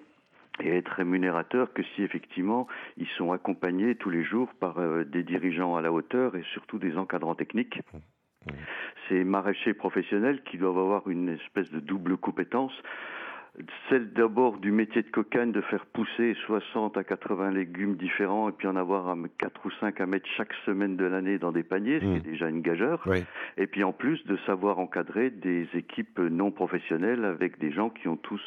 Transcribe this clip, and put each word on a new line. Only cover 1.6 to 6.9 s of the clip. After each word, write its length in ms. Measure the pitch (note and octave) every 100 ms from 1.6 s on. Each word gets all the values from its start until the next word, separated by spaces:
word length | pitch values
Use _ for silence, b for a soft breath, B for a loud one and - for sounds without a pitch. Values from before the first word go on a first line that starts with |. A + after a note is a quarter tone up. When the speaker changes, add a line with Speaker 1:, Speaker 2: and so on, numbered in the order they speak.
| B2+
Speaker 1:
que 120 | - -
si 80 | -
effectivement 640 | G2 E2+ - - F#2 A#2 B2+ B B -
ils 120 | E2 -
sont 140 | F2
accompagnés 640 | F2+ - F#2 F2+ F2+ A2
tous 160 | A#2 -
les 140 | E2+
jours 240 | D#2+ A2 B2+ -
par, 200 | F#2 E2
euh, 260 | F2 D#2+
des 180 | D2 E2+
dirigeants 540 | D#2+ F2 F2+ D#2+ F2+ E2+
à 60 |
la 100 | E2
hauteur 420 | E2 D#2 B2 B2+
et 80 | F#2 E2
surtout 280 | - - A2
des 160 | F#2